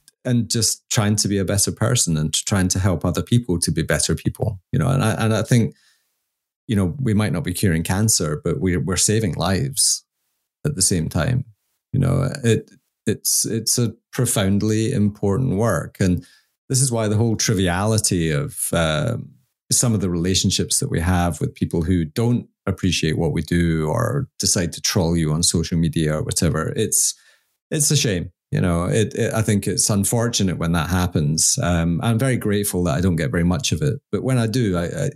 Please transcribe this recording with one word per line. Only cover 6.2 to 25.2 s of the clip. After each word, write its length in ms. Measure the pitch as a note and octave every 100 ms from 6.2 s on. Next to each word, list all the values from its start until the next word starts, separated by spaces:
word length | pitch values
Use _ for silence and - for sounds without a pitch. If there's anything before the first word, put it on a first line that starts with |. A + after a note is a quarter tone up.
| _ _ _ _ -
you 80 | G#2
know, 180 | F2+ -
we 120 | C3
might 180 | G#2 G#2
not 120 | E2
be 80 | F2
curing 300 | F2 G2+ D#2+
cancer, 580 | E2 F#2 A2 - E2 D2+
but 180 | F2 -
we, 160 | F#2 E2+
we're 180 | F#2 F#2
saving 380 | - G#2+ B2
lives 680 | B2 F2 F#2 C3+ - - - _ _ _ _ _ _
at 100 | D2+
the 80 | D2+
same 260 | - F2+ D#2
time. 340 | F2 D#2+ - - _ _ _ -
You 80 | -
know, 300 | F2+ F2+ F2+ -
it, 260 | A#2 G#2+ - - _ _ -
it's, 380 | - - -
it's 320 | - A2 - -
a 140 | A2+ - _
profoundly 800 | - A#2 A2+ F#2+ G2+ G#2+ A2 A2
important 640 | G2+ G#2 - G2+ F#2+ F2+ F#2
work. 400 | E2+ E2+ - -
And 240 | F#2+ E2 - _ _ _ -
this 120 | C3
is 120 | C3+
why 160 | A2+ A2
the 80 | G#2+
whole 180 | A#2
triviality 960 | A2 - G2 F2+ F2 G#2+ G#2+ - F#2 E2
of, 380 | D2 D2 - -
um, 580 | E2+ D#2+ D2+ - - - - _ _ -
some 220 | - B2
of 60 | G#2+
the 100 | F#2+
relationships 680 | F2 F2+ F#2 G2 - F2+ -
that 120 | F2
we 100 | F2
have 400 | E2+ F2+ F2 -
with 140 | -
people 280 | - E2 E2+
who 220 | E2+ F#2
don't 420 | D#2 - A#2 A#2 - _ G2+
appreciate 520 | F2+ F#2+ D#2+ D#2+ D#2
what 140 | E2
we 100 | D#2+
do 460 | - F2 E2+ D#2+ D2+
or 400 | D#2+ D#2+ C#2+ - -
decide 340 | G2+ G2 E2+
to 60 | -
troll 360 | - G2+ E2
you 160 | E2+